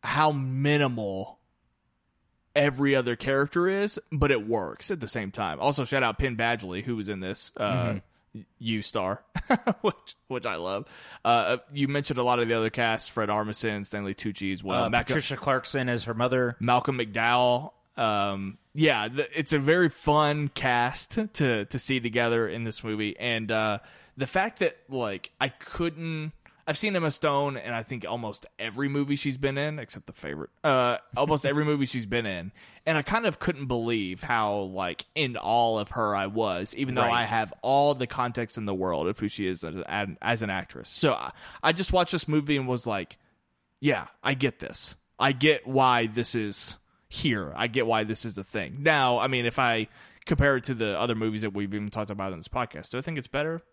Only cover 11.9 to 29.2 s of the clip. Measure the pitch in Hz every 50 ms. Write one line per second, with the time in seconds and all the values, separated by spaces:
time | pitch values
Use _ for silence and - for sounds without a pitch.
11.9 | 143 143 139 - 139 123 123 123 123 120 120 113 117 113 113 110 - - 120 113
12.9 | 113 110 - - - 120 110 104 107 107 107 107 104 - - 113 107 104 101 -
13.9 | - 104 101 98 98 - - 107 98 - 98 95 95 87 80 95 92 120 120 113
14.9 | 110 120 117 - 131 139 143 - 139 - - 143 135 127 - - - 139 127 123
15.9 | 123 117 - 120 117 110 120 123 127 127 127 120 117 - 113 120 123 123 120 -
16.9 | 135 127 120 107 101 113 113 120 120 123 123 123 123 123 117 - _ _ _ _
17.9 | _ - 123 110 107 101 101 101 98 98 98 95 - - _ _ _ 147 156 156
18.9 | 135 110 104 113 123 139 143 - - 156 147 - 156 147 135 143 165 180 180 156
19.9 | - - - 151 147 151 151 147 147 151 147 139 _ - - 131 123 120 120 123
20.9 | - - - - - 226 220 214 _ - 151 131 117 107 101 - - 131 - -
21.9 | 135 127 117 120 107 123 120 117 117 117 117 101 80 113 117 113 107 - - 113
22.9 | 107 107 107 104 - - 113 120 117 113 110 104 113 110 110 107 104 101 - -
23.9 | - - - _ _ - 131 127 - 185 190 226 - - 196 165 - - _ _
24.9 | 135 131 120 107 98 90 - - _ _ 135 135 - _ - - - - 175 170
25.9 | 160 156 165 165 160 156 156 156 - - _ - _ _ _ - 151 - - 214
26.9 | 196 180 165 156 139 - - 151 143 139 143 143 135 123 - 110 120 113 113 -
27.9 | 131 120 - 82 107 120 113 107 101 - - - _ - 110 113 98 120 139 139
28.9 | 139 143 143 139 143 139